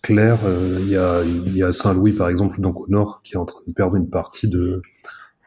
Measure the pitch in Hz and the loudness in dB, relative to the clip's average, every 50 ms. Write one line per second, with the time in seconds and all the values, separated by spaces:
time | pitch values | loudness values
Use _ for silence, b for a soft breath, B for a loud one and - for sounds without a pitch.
0 | - - 107 101 107 113 117 110 104 95 90 87 92 92 92 92 95 98 98 92 | -2 2 4 4 6 4 4 2 2 0 0 0 0 -2 -2 -2 -2 0 0 2
1 | 92 90 87 87 85 85 87 87 90 95 92 95 95 90 87 - - 104 95 92 | 2 2 2 0 0 0 -2 -2 -4 -2 -2 0 0 0 0 0 0 0 2 4
2 | 98 107 104 104 92 87 87 92 101 95 - - 92 95 87 - - - 101 104 | 4 2 2 2 0 0 0 0 0 -2 -2 -2 -4 -4 -4 -4 -4 0 0 0
3 | 104 104 - - _ - - 92 85 - - - - - 85 - 98 92 95 95 | 0 0 -4 -12 _ -10 -8 -8 -8 -8 -12 -16 -16 -8 -4 -2 0 0 0 0
4 | 85 - - 90 - - - - - 107 90 90 87 87 92 92 - B B B | -2 -2 -4 -6 -6 -8 -8 -6 -4 -2 0 0 -2 -2 -4 -6 -8 B B B
5 | B B B B B B B B _ | B B B B B B B B _